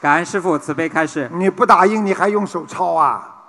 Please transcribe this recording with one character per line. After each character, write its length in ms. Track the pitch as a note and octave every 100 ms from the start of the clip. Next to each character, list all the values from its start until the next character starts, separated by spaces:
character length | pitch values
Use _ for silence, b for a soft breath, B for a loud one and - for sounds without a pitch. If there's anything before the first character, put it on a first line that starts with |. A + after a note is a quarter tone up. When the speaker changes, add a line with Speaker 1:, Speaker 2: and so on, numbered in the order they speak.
Speaker 1:
感 140 | D3 D3+
恩 100 | E3+
师 140 | G3+
父 160 | F3+ D3+
慈 160 | -
悲 160 | D3 E3
开 160 | D#3 D#3
示。 240 | D#3 B2+
Speaker 2:
你 160 | E3+ F#3+
不 160 | F#3 A#3
打 200 | F#3+ F#3+
印， 200 | A3 G3+
你 80 |
还 140 | F#3 F#3+
用 160 | G#3 G3
手 200 | E3+ D#3
抄 280 | - F3+
啊？ 420 | E3 C#3+ G#2+ - -